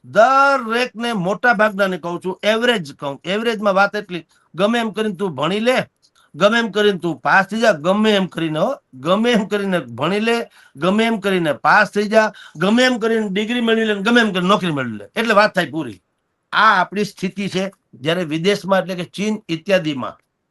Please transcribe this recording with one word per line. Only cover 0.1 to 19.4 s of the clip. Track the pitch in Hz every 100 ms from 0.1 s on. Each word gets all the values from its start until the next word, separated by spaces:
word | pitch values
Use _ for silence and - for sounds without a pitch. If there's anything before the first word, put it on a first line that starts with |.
| 156 240 269 277 269 226 226 247 214 240
મોટા | 226 175 214 247
ભાગનાને | 208 214 196 196 180
કહું | 170 175
છું, | 180 170
એવરેજ | 202 220 247 226 143
કહું, | - 143 139
એવરેજમાં | 165 208 233 220 208
વાત | 190 196
એટલી, | 208 202 175 - _ _
ગમે | 156 208 240
એમ | 226
કરીને | 202 220
તું | 165 196
ભણી | 131 151 208
લે, | 233 254 - _ _ _ _
ગમે | 143 202 233
એમ | 233
કરીને | 202 208 185
તું | 165 143
પાસ | 143 180
થઈ | 190 220
જા, | 233
ગમે | 160 160 202 220
એમ | 202
કરીને, | 185 - 165 156
હો, | 208 285 _
ગમે | 127 143 196 233
એમ | 233
કરીને | 190 208 196 180
ભણી | 123 117 156 208
લે, | 226 233 233 _ _
ગમે | 139 170 208
એમ | 226 226
કરીને | 196 185 160
પાસ | 139 147 190 196
થઈ | 202
જા, | 208 220 214 - - 151
ગમે | 185 233
એમ | 254 247
કરીને | 226 226 208
ડિગ્રી | 185 214 247
મેળવી | 226 226
લે, | 220
ગમે | 202 196 240
એમ | 220
કરીને | 185 180
નોકરી | 202 180
મેળવી | 143 123 104
લે, | 101
એટલે | 202 226
વાત | 202 208
થાય | 190
પૂરી. | 156 156 127 98 _ _ _ _ _
આ | 170 214 196
આપણી | 175 190
સ્થિતિ | 202 - 190 196 196
છે. | 180 190 _ _
જ્યારે | 123 139 170
વિદેશમાં, | 165 160 180 202 175 190
એટલે | 170
કે | 180
ચીન | 170 - 214 214